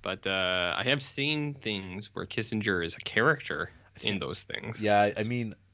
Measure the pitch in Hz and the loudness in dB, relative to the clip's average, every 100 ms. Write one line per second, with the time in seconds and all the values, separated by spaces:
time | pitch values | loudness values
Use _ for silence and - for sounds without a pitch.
0 | - 95 95 95 92 92 87 - 127 143 | -6 -2 0 2 2 2 2 2 2 0
1 | 135 - 143 151 147 139 110 101 95 95 | 0 -2 0 0 -2 -4 -4 -2 -4 -8
2 | - 92 90 - 110 110 101 90 82 - | -8 -8 -6 -4 -2 0 2 2 0 -4
3 | - 107 139 147 - 76 90 - - - | -2 4 4 4 0 -6 -6 -10 -20 -4
4 | - 98 69 - - - 113 107 104 101 | -2 0 -2 -6 -8 -8 -8 -2 4 6
5 | 104 107 110 123 110 - _ | 4 2 -2 -2 -4 -8 _